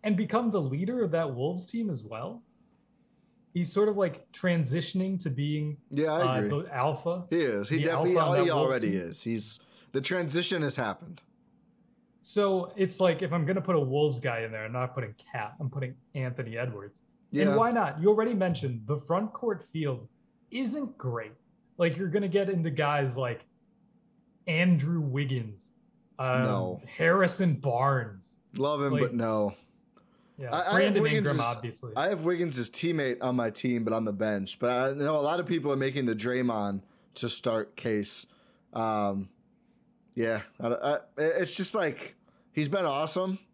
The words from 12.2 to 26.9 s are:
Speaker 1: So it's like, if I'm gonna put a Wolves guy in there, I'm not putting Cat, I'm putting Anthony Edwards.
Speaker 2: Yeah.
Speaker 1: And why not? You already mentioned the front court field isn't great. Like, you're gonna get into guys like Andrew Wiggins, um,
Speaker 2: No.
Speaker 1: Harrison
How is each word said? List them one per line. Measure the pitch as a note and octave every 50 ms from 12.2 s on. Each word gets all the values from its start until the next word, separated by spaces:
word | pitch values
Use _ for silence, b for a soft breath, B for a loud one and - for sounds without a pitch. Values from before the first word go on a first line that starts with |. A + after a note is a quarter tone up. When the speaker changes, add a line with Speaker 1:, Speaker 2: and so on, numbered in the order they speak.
Speaker 1:
So | - - - G3+ G#3 G3 G3 F#3 F3 F3 -
it's | - F#3+ F#3 - -
like, | F#3+ F3+ E3 E3+ F#3
if | D#3+ D#3
I'm | F3 D#3
gonna | C#3+ F#3+ F#3+
put | - - F3+
a | D#3
Wolves | C#3+ C3 C3 D3 D3+ D3+ C3+ A#2+
guy | A#2+ C3+ A#2 A2+
in | A2+ A2+
there, | A2 A2 G#2+
I'm | A2 A#2+
not | B2 B2+ B2 B2
putting | C3+ A#2+ G#2+ G#2+ _ - - -
Cat, | B2 G#2+ G#2 B2+ -
I'm | D3+ C3
putting | - C#3+ C3 B2+ C3 - _ _ _
Anthony | C#3+ C3 B2+ B2 C3 B2+ A2 A2 A#2
Edwards. | B2 B2+ G#2 G2+ G2 G#2 - - _ _ _ _ _ _
Speaker 2:
Yeah. | - C#3 F#3
Speaker 1:
And | G3 -
why | G#3+ A3+ A#3
not? | A#3 A#3 G3+ D3 C#3 D#3
You | E3 G3+
already | G#3+ G#3+ A3 A#3+ A#3+
mentioned | G3 F#3 F3+ E3+ B2 - C3+ B2 A#2 G#2+
the | G#2+ D3
front | D3 - - E3 F#3 G#3+ G#3+ -
court | - - A#3 G3+ E3 -
field | - - D#3+ D#3 C#3+ C3 A#2+ G#2+ - _ _ _ _ _ _ _ _
isn't | - A#3+ C4+ A3+ G#3+ D4+ C#4+ A#3+ - -
great. | - B2+ A#2 A#2 A2 G#2+ - _ _ _ _ _ _ _ _ -
Like, | F3 E3+ D3
you're | D#3 G3 F3+
gonna | D3+ G#3 G3+ F#3+
get | E3 G3+ G3 F#3+
into | G3 E3+ E3 E3
guys | C#3 B2+ D3+ C#3+ D3 D3 C#3 C3 A#2+
like | C3 C3 B2 A#2 - - _ _ _ _ _ _ _ _ _ _ _ _ _ _ _ _ _ _ _ _ -
Andrew | E3 D#3+ F3 F#3 F3+ D3+ C3+ D#3 E3+ E3
Wiggins, | D3+ C#3 B2+ C#3 C#3+ C3+ C3 B2+ A2+ G#2+ G#2 F#2+ - - _ _ _ _ _ _ _ _ _ -
um, | C3 C3 B2 B2+ A#2+
Speaker 2:
No. | A2 G#2 G2 F#2 F2+ F2+ - -
Speaker 1:
Harrison | -